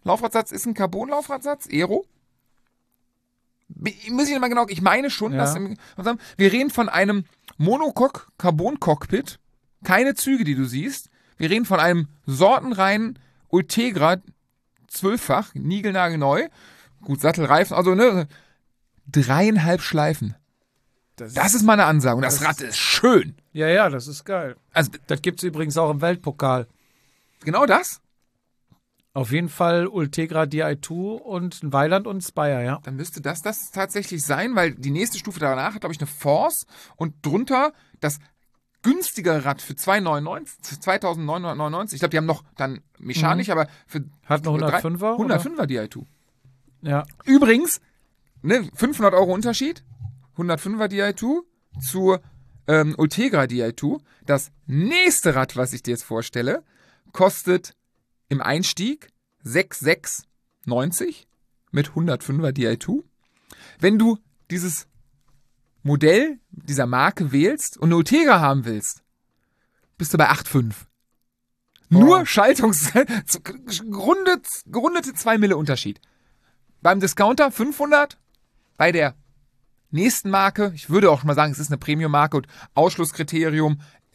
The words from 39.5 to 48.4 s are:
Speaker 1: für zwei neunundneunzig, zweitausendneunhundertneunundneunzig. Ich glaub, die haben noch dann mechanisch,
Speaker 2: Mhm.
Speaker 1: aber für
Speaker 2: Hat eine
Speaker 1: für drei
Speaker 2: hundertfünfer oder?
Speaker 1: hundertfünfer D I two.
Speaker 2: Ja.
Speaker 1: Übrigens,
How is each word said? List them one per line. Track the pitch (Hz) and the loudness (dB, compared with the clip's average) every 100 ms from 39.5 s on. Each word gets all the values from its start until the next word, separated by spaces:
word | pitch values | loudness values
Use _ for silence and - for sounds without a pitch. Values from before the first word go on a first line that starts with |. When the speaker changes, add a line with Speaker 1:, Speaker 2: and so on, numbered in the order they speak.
| 135 | -6
Speaker 1:
für | - | -8
zwei | 139 190 208 | -6 0 0
neunundneunzig, | 175 147 156 311 294 - - - | 0 -2 -4 -10 -14 -18 -16 -8
zweitausendneunhundertneunundneunzig. | 190 190 185 165 151 170 175 143 151 165 208 135 | -4 -2 -2 -4 -6 -6 -6 -6 -6 -6 -8 -4
Ich | |
glaub, | 165 | -2
die | 156 | 0
haben | 160 | 0
noch | 156 _ - | -4 _ -8
dann | 135 131 _ _ | -8 -8 _ _
mechanisch, | - 160 160 180 202 | -6 0 0 0 0
Speaker 2:
Mhm. | |
Speaker 1:
aber | 160 147 - _ | -2 -2 -6 _
für | 156 | -10
Speaker 2:
Hat | 139 _ - | -10 _ -2
eine | 147 | -2
Speaker 1:
für | |
drei | 156 | 0
Speaker 2:
hundertfünfer | 151 156 170 165 175 214 | 0 0 0 -2 -4 -2
oder? | 226 | -2
Speaker 1:
hundertfünfer | 254 160 285 320 147 | 0 0 -2 -6 -4
D | 120 | -4
I | 107 | -6
two. | 117 - _ _ _ _ _ _ _ | -12 -20 _ _ _ _ _ _ _
Speaker 2:
Ja. | 151 143 151 - | -4 -4 -4 -8
Speaker 1:
Übrigens, | - 269 254 233 339 - _ _ _ _ _ _ | 4 6 8 4 4 -4 _ _ _ _ _ _